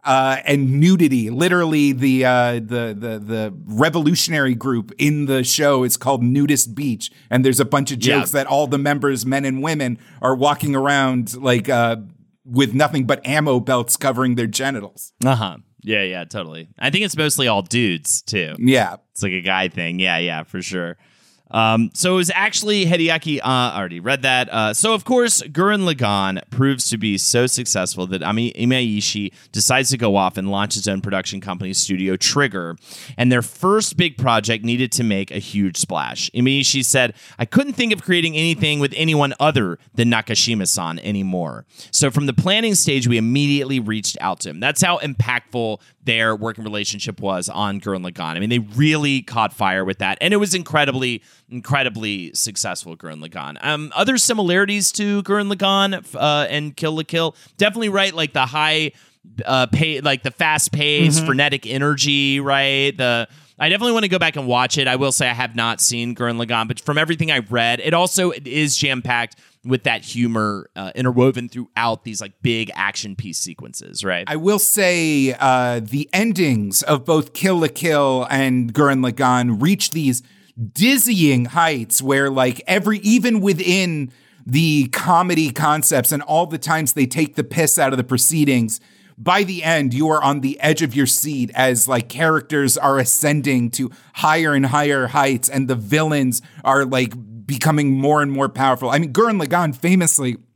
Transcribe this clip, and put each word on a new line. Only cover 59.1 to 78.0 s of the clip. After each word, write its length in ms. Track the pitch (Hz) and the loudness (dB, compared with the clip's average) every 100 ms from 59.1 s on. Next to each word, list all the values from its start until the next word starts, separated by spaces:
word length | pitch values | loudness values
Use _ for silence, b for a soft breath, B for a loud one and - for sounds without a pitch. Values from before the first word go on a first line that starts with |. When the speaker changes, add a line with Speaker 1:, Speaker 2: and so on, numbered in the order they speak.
| b - 110 - | b -16 -10 -2
Speaker 2:
uh, 180 | 131 | 0
pay, 340 | 123 135 160 143 | 2 0 0 0
like, 200 | 147 135 | 0 0
the 80 | 131 | -4
fast 420 | - 160 151 - | 0 0 2 -2
pace, 460 | 147 147 147 156 156 | -2 0 2 4 2
Speaker 1:
Mm-hmm. 80 | |
Speaker 2:
frenetic 400 | 160 135 143 139 | 0 0 0 0
energy, 760 | 110 135 143 143 143 143 139 139 | -4 -2 -2 0 0 0 0 -2
right? 560 | 139 139 139 135 139 | 0 0 0 0 -2
The, 320 | 131 127 117 113 b b _ | 0 0 0 -4 b b _
I 120 | 151 | 0
definitely 240 | 202 240 | 0 0
wanna 140 | 226 208 | 0 0
go 120 | 180 | 0
back 160 | 165 | 0
and 100 | 147 | -2
watch 320 | 127 123 127 - | 0 0 0 0
it. 100 | 131 | 0
I 100 | 127 | 0
will 140 | 135 | 0
say 160 | 131 127 | 0 -2
I 60 | |
have 220 | 120 123 | -2 -4
not 260 | 117 117 110 | -2 -2 0
seen 320 | - 120 120 | -2 -2 -6
Gurren 240 | 117 120 117 | -4 -4 -4
Lagann, 280 | 117 120 113 | -2 -2 -2
but 120 | 107 | -6
from 200 | - 147 | -2 0
everything 320 | 160 165 160 | 0 -2 0
I've 200 | 139 101 | -2 0
read, 280 | 120 117 123 | 0 0 0
it 160 | 156 | 0
also 360 | 170 180 196 180 | 0 0 0 0
is 460 | 139 135 143 151 - | -2 -6 -2 0 0
jam-packed 640 | 143 131 120 120 117 - b b | -2 -2 -2 -2 -4 -10 b b
with 200 | 123 127 | -2 -2
that 200 | 131 117 | 0 -4
humor, 640 | - 113 120 113 107 101 - | -4 -2 -2 0 -2 -4 -10
uh, 160 | - 95 | -12 -10
interwoven 560 | - 127 123 127 131 120 | -4 0 4 2 2 -8
throughout 540 | 123 120 - 117 110 | -12 -6 -2 -2 -2
these, 180 | 113 104 | -8 -12
like, 120 | 101 _ | -12 _
big 260 | 120 113 107 | -2 -2 -4
action 400 | - 98 - 107 | -4 -4 -4 -10
piece 240 | 95 98 82 | -10 -10 -8
sequences, 640 | 90 80 60 - 87 92 | -10 -12 -16 -18 -12 -8
right? 200 | 98 87 98 | -4 -4 -4
Speaker 1:
I 80 | |
will 240 | 156 175 208 | -2 0 2
say, 720 | - 214 185 175 160 147 131 123 | 0 2 2 2 2 2 2 2
uh, 400 | 135 127 123 120 | 2 2 2 -2
the 240 | 110 143 151 | -4 -6 -2
endings 720 | 185 226 180 160 113 101 - | 0 0 2 2 2 0 -2
of 200 | - 147 | 0 -2
both 300 | 123 160 151 | 2 0 0
Kill 240 | - 190 180 | -2 0 2
la 100 | 160 | 0
Kill 600 | - 165 147 | -2 0 2